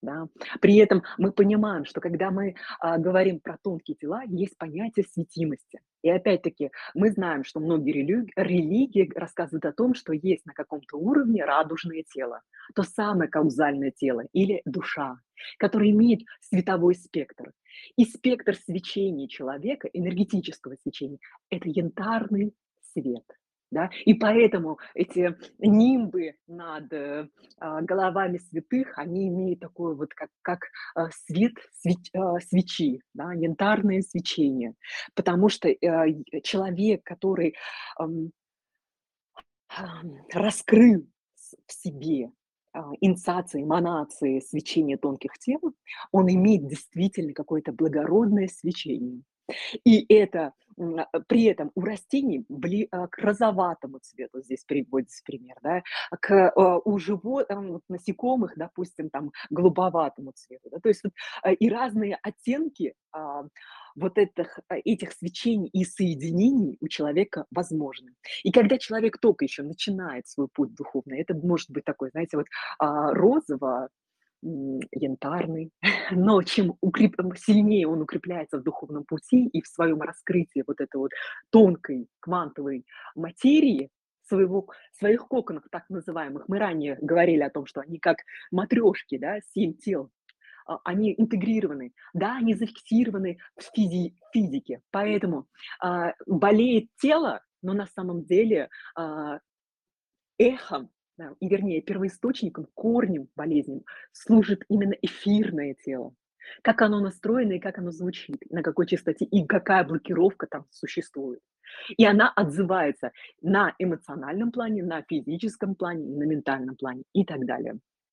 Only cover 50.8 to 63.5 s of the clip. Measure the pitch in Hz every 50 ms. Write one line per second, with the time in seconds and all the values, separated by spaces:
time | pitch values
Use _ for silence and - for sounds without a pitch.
50.8 | 175 170 165 165 - - - 165 - - - 233 226 214 180 - 147 147 - 185
51.8 | 175 208 214 - - - - 277 277 240 160 131 - - - - 247 175 190 208
52.8 | - - - 180 180 175 - - - 202 208 208 233 220 196 185 180 175 160 -
53.8 | - 139 131 131 _ - _ - 123 - - 131 135 - 131 - _ - 143 143
54.8 | 127 - 135 135 - - - - - - 147 120 123 127 131 - - 151 175 180
55.8 | - - - - - - - - - - 202 196 185 175 - - 190 180 180 170
56.8 | - 220 202 190 156 180 208 180 - 233 262 277 233 - 202 202 196 185 165 185
57.8 | _ - 185 175 - - 175 - 240 247 262 254 202 - - 156 160 175 - -
58.8 | 185 180 _ - 151 151 - 139 - 143 - - - - - 175 175 185 151 180
59.8 | 185 185 180 165 156 139 - - 139 131 - - - - 127 - - 117 - -
60.8 | - 226 202 - - 202 - - - - - - - 190 180 - 214 226 208 240
61.8 | 262 254 208 214 214 202 190 - - 208 - _ - 240 254 294 330 302 - -
62.8 | 185 127 - _ _ _ - 156 156 143 143 143 143 151